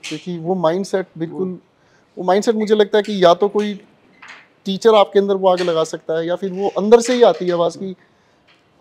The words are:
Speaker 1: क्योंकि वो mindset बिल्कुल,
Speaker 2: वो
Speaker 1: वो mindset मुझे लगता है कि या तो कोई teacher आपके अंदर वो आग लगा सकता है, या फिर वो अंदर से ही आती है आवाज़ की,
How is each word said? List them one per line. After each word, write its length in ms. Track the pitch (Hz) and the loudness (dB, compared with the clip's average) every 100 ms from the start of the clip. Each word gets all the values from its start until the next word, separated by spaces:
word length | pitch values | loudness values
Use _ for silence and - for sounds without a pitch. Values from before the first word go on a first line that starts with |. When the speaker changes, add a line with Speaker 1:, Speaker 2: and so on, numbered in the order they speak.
Speaker 1:
क्योंकि 340 | - 156 185 175 | -14 -12 -10 -8
वो 160 | 160 | -4
mindset 520 | 190 160 180 196 196 185 156 | -2 0 -2 -4 -6 -6 -10
बिल्कुल, 300 | 165 147 185 | -10 -8 -8
Speaker 2:
वो 100 | 180 _ _ _ _ _ - | -8 _ _ _ _ _ -8
Speaker 1:
वो 60 | |
mindset 300 | 185 190 214 | -2 0 0
मुझे 200 | 220 208 | -2 0
लगता 240 | 214 208 214 | 2 2 0
है 40 | |
कि 220 | 208 202 | -2 2
या 100 | 175 | 4
तो 140 | 175 202 | 4 2
कोई 260 | 208 208 196 - _ _ _ - - _ _ | -2 -4 -8 -16 _ _ _ -20 -20 _ _
teacher 300 | - 190 226 | -8 0 4
आपके 240 | 220 202 202 | 4 4 2
अंदर 160 | 196 | 0
वो 140 | 196 190 | 0 2
आग 120 | 180 | 2
लगा 240 | 180 160 | 0 -2
सकता 340 | 160 160 - 160 | -2 -6 -6 -4
है, 80 | 165 | -4
या 100 | 175 | -6
फिर 160 | 196 | -6
वो 160 | 185 202 | -6 -4
अंदर 320 | - 202 233 | -2 4 4
से 140 | 226 | 4
ही 80 | 247 | 2
आती 240 | 226 175 180 | 2 2 -2
है 60 | |
आवाज़ 260 | 175 170 - | -2 -2 -4
की, 180 | 190 185 _ _ _ _ _ _ _ _ | -12 -14 _ _ _ _ _ _ _ _